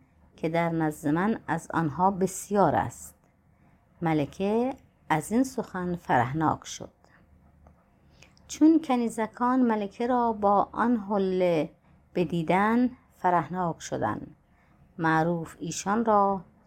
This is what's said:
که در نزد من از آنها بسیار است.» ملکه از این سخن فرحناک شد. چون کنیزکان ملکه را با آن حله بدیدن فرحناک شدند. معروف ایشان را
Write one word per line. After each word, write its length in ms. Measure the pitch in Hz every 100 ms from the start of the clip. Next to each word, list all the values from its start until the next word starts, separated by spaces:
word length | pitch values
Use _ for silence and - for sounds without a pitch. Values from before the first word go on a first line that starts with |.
| _ _ _ -
که 140 | 160
در 200 | 165 170
نزد 380 | 165 160 151 151
من 320 | 160 202 226 -
از 200 | 160 -
آنها 380 | - 165 135 185
بسیار 640 | 196 185 - - 202 170 -
است.» 400 | - - - - _ _ _ _ _ _ _ -
ملکه 720 | 165 156 139 - 196 220 247 - _ _ -
از 220 | 156 -
این 120 | 226
سخن 520 | 262 - 196 190 180 175
فرحناک 680 | - 143 123 151 156 - -
شد. 260 | - - _ _ _ _ _ _ _ - _ _ _ _ _ - _ -
چون 340 | - 311 320
کنیزکان 800 | 320 247 233 226 214 - 247 254
ملکه 460 | 247 220 202 - 240
را 260 | 247 233
با 360 | 214 202 202 -
آن 260 | - 226 240
حله 720 | 196 208 190 185 180 165 143 - _ _ _ -
بدیدن 760 | 175 175 160 175 208 233 247 254 _ _
فرحناک 680 | 185 175 147 180 175 156
شدند. 540 | - 139 113 - - - _ _ _ _ _ -
معروف 580 | 160 160 160 170 160 -
ایشان 460 | 170 - 190 208 226
را 360 | 208 196 196 - _